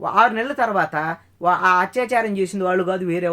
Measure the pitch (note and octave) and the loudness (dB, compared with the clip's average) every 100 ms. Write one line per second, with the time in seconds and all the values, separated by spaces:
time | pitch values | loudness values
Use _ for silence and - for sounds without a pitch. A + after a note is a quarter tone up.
0 | D#3+ F#3+ A#3 A3 C4 C#4 A#3 F#3+ D#3 D#3 | 0 4 4 2 -4 -2 0 0 -2 -2
1 | D#3+ E3+ _ _ F3 F3 F#3 F3+ F#3 B3 | -4 -6 _ _ 0 2 4 2 2 -2
2 | A#3+ B3 A3 G3 F3+ G3 F3+ F#3 F3+ F#3 | -2 0 0 -2 -4 -2 0 0 0 -2
3 | F3+ E3+ F3 | -2 -2 0